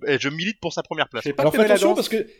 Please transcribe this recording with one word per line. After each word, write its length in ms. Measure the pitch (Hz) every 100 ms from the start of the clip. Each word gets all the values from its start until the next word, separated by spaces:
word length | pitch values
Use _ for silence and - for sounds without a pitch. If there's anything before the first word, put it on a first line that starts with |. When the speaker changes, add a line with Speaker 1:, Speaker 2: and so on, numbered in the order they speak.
| 127
Speaker 1:
et 120 | 135
je 100 | 135
milite 300 | 156 185 226
pour 120 | 170
sa 100 | -
première 260 | - 156 139
place. 140 | 117
Speaker 2:
Je 40 | 147
sais 20 |
pas 80 | 143
Speaker 3:
Alors 80 | 151
fais 60 | 220
Speaker 2:
t'aimer 100 | 214
la 60 |
Speaker 3:
attention 140 | 202 196
Speaker 2:
danse. 60 | 214
Speaker 3:
parce 120 | 226
que 180 | 220 - -